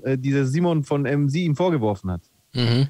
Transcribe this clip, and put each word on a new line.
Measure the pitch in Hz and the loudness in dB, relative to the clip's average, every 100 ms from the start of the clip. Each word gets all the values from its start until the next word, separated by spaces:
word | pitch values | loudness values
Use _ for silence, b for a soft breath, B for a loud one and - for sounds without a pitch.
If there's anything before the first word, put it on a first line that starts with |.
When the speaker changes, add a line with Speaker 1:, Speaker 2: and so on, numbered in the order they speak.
Speaker 1:
äh, | 131 135 | -4 -2
dieser | 135 139 131 | 0 0 0
Simon | 147 175 160 | 0 0 0
von | 139 143 | 0 -2
M | 135 143 143 | 0 0 0
C | 151 175 | 0 -2
ihm | 143 | 0
vorgeworfen | 180 156 107 101 92 | 0 2 0 -2 -4
hat. | 85 - _ _ | -8 -10 _ _
Speaker 2:
Mhm, | 123 117 120 139 | -2 0 2 0